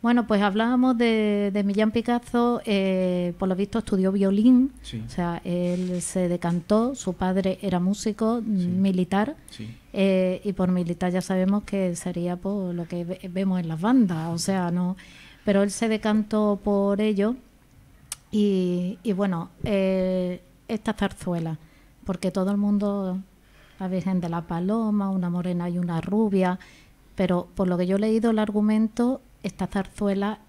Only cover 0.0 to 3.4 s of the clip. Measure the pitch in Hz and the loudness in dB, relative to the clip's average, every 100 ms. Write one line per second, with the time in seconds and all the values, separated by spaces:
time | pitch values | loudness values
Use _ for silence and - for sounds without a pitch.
0 | 233 240 220 208 208 202 226 254 254 240 | 4 2 4 2 4 2 2 4 4 4
1 | 233 220 208 202 202 196 202 202 214 226 | 2 4 2 2 0 0 0 2 2 2
2 | 226 240 240 240 240 240 - 196 190 185 | 0 -2 0 0 2 0 0 0 2 2
3 | 185 180 175 175 | 2 0 -2 -2